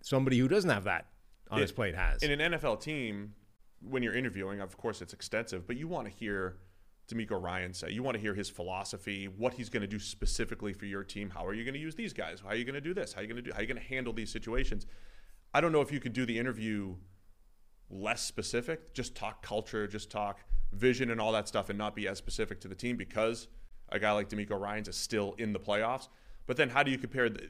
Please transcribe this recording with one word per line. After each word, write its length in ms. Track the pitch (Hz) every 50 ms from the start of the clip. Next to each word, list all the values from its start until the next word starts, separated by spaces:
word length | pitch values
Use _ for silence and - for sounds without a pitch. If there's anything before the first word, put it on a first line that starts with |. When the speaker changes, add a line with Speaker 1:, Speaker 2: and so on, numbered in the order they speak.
Speaker 1:
somebody 360 | - - - 131 135 131 127 120
who 100 | 127 131
doesn't 200 | 170 214 185 175
have 140 | 123 101 92
that 240 | 98 90 85 - - - - - - - - - -
on 100 | - -
Speaker 2:
In 20 |
Speaker 1:
his 100 | 143 -
plate 240 | - - 113 98 80
has. 280 | 90 92 - - - 143
Speaker 2:
in 80 | 151
an 100 | 143 143
N 120 | 151 170 170
F 120 | 156 139
L 100 | 139 107
team, 580 | 107 - 151 156 147 127 113 104 101 101 104 104 - - - - - - - - -
when 220 | - - 131 131 123
you're 100 | 113 101
interviewing, 460 | 120 131 120 90 98 95 95 101 101
of 160 | 98 92 -
course 260 | - - 117 104 -
it's 120 | 92 82 -
extensive, 520 | - - - - 107 117 - - 92 87
but 120 | - 127 127
you 100 | 151 165
wanna 220 | 180 156 117 104
hear 480 | 98 - 117 104 101 98 92 92 92 - - - - - - - - - - -
DeMeco 320 | 113 117 110 98 110 92
Ryan 320 | 90 87 90 92 90 90 90
say, 180 | 92 - 87
you 100 | 98 110
wanna 160 | 127 135 120 110
hear 160 | 104 107 98
his 160 | 104 101 -
philosophy, 800 | - - 90 90 92 95 98 - - 95 - 104 101 98 98 98
what 260 | 95 101 113 127 123
he's 140 | - 120 107
gonna 200 | - 117 101 98
do 120 | 107 104
specifically 720 | - - - - - 113 - - - - 117 - 104 104
for 140 | 95 - -
your 180 | 101 98 98 98
team. 260 | - - 104 104 101
How 160 | 90 80 85
are 80 | 92 104
you 120 | 110 117
gonna 120 | 127 135 143
use 180 | 156 156 156
these 180 | - 233 190 -
guys? 260 | - 95 80 85 98
How 100 | 98 95
are 60 | 104
you 80 | 117 120
gonna 160 | 123 135 143
do 140 | 139 160 185
this? 180 | 202 143 -
How 80 | - -
are 40 | 104
you 60 | 107
gonna 120 | 113 120
do, 100 | 117 -
how 80 | 104 107
are 20 |
you 60 | 107 113
gonna 140 | 127 120
handle 320 | - - 135 131 127 117 110
these 180 | 113 110 107
situations? 540 | - 113 - 110 113 127 135 - 107 101 - - - - - - - - - - - - - - -
I 60 | 143
don't 140 | 151 170 160
know 80 | 151
if 100 | 139 -
you 80 | 147 139
could 140 | - 123 107
do 120 | 127 127
the 140 | 117 117 113
interview 560 | 120 131 117 110 110 110 107 104 101 95 92 90 - - - - - - - - - - - - - - - - - -
less 320 | 95 95 101 107 117 -
specific, 720 | - - - - 104 - - 117 120 - 160 156 - - -
just 220 | - 123 - -
talk 260 | - 110 107 110 -
culture, 440 | - - - 104 107 - - 110 104
just 240 | 101 101 107 104 -
talk 300 | - 107 104 101 101 - - - - - - -
vision 400 | - 98 110 127 123 123 135 120
and 80 | 117 113
all 140 | 107 110 110
that 160 | 107 104 -
stuff 200 | - 110 95 -
and 80 | 101 101
not 160 | 107 104 -
be 140 | 107 104 95
as 100 | 101 -
specific 440 | - - - - 110 101 - 87
to 80 | - 95
the 60 | 95
team 200 | - - 123 123
because 540 | 110 95 - - 107 110 113 117 117 - - - - - - - - - -
a 100 | - 101
guy 120 | 104 107 104
like 160 | 104 101 104
DeMeco 300 | 107 104 104 104 107 98
Ryans 280 | 98 101 104 107 104 101
is 80 | 92
still 400 | - - - - 107 101 98 - -
in 140 | 117 107
the 80 | 104 95
playoffs. 480 | 101 - 104 104 110 113 127 131 - - - - - - - - -
But 120 | - 127 135
then 120 | 151 131
how 140 | 120 139 143
do 80 | 135
you 60 | 135 131
compare 320 | 131 120 - 131 123 117
the, 200 | 107 101 - -